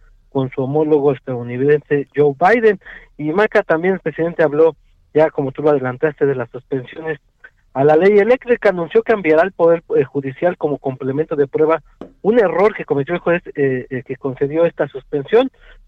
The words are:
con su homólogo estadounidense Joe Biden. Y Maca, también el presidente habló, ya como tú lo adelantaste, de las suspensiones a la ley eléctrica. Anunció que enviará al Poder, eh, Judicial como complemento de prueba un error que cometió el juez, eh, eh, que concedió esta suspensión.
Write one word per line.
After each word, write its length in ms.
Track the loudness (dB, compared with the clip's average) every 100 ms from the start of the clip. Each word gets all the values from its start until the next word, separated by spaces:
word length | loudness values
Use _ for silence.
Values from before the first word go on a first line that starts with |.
| _ _ _
con 200 | -6 -4
su 120 | -4
homólogo 480 | -4 -2 0 2 2
estadounidense 960 | -2 -4 -10 -8 -2 0 0 0 -4 -2 0
Joe 180 | 0 2
Biden. 400 | 2 4 2 0 -6 -20 -20 -10
Y 140 | -4
Maca, 320 | -2 0 0
también 320 | 0 -2 0 -2
el 40 |
presidente 440 | -6 -6 -4 0
habló, 320 | 0 2 2 0 _ _ _
ya 160 | 0 0
como 220 | 0 -6
tú 100 | -2
lo 100 | 0
adelantaste, 540 | 0 -2 -4 -4 -2 -2
de 100 | -2
las 140 | -6
suspensiones 680 | -12 -10 -10 -8 -12 -10 -10 _ _ -20 _ _
a 100 | 0
la 120 | 2 4
ley 220 | 6 4
eléctrica. 520 | 4 2 0 0 0
Anunció 320 | 0 0 0
que 120 | 0
enviará 280 | 0 2 2
al 100 | 2
Poder, 320 | 2 2 2 0 -2
eh, 60 |
Judicial 520 | -2 -4 -8 -4 -4 -2
como 200 | -4 -4
complemento 580 | -6 -6 -6 -4 -4 -2
de 120 | -2
prueba 340 | 0 0 0 -4 _ -20 _
un 180 | 0 2
error 360 | 2 2 0 0
que 100 | -4
cometió 280 | -4 -2 -4
el 40 |
juez, 220 | -2 -2 -4 -2
eh, 320 | -2 -2 -6
eh, 140 | -10 -10
que 100 | -8
concedió 500 | -8 -4 -4 0 0
esta 220 | 0 -6
suspensión. 600 | -8 -8 -8 0 0 0 -4 -20 -20